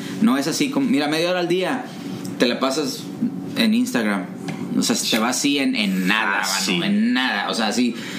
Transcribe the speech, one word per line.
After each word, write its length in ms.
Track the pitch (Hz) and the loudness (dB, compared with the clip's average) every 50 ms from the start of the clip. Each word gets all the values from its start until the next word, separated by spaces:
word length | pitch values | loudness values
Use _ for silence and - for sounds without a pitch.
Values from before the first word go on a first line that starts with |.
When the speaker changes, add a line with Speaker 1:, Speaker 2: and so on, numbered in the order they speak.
| - - - - | -8 -8 -2 2
Speaker 1:
No 160 | 107 113 127 | 4 4 4
es 100 | 139 135 | 4 2
así 220 | 160 139 - 151 131 | 0 0 0 0 0
como, 160 | - 139 139 | 2 0 2
mira, 200 | 120 127 139 147 | 2 2 2 2
media 220 | 143 156 160 170 175 | 2 0 0 2 2
hora 100 | 180 180 | 2 0
al 80 | 175 | 2
día 380 | 165 180 185 185 165 135 113 - - - - - - - - - - - - | 0 0 0 0 0 -2 -4 -4 -8 -12 -10 -10 -8 -8 -8 -8 -6 -2 0
te 80 | 131 | 0
la 120 | 120 113 - | 0 2 0
pasas 440 | 127 135 135 156 143 123 110 - - - - - 117 - - - - - - | 0 0 0 0 -2 -4 -4 -8 -10 -10 -6 -2 -2 -2 -2 -4 -8 -6 -2
en 160 | - 117 110 107 | 2 2 4 4
Instagram. 520 | 120 123 - - 123 110 107 101 98 92 - - - - - - - - - - | 4 2 2 0 0 0 0 0 -2 -4 -6 -8 -10 -8 -8 -6 -6 -6 -2 0
O 60 | - 98 | 0 2
sea, 120 | - 117 | 2 0
te 240 | - - - - 110 | 0 0 0 0 0
vas 160 | 110 123 127 | 0 0 0
así 200 | - - 143 143 | 0 0 2 2
en, 180 | 143 135 131 127 | 2 2 0 0
en 320 | 110 104 98 95 92 92 | 0 0 0 0 0 2
nada, 360 | 92 107 110 113 95 98 104 101 | 2 2 2 2 2 0 0 0
Speaker 2:
Ah, 40 | |
Speaker 1:
mano, 140 | - - - 95 | 0 0 0 0
Speaker 2:
sí. 140 | 98 98 87 | 0 0 0
Speaker 1:
en 300 | 92 98 101 104 113 120 | 2 2 2 2 2 2
nada. 380 | 123 127 131 123 104 101 92 90 | 2 2 0 0 0 -2 -2 -2
O 40 | 95 | -2
sea, 140 | 107 113 | -2 0
así 260 | 107 - 120 123 117 113 - - - - | 0 2 2 0 0 0 -4 -8 -10 -10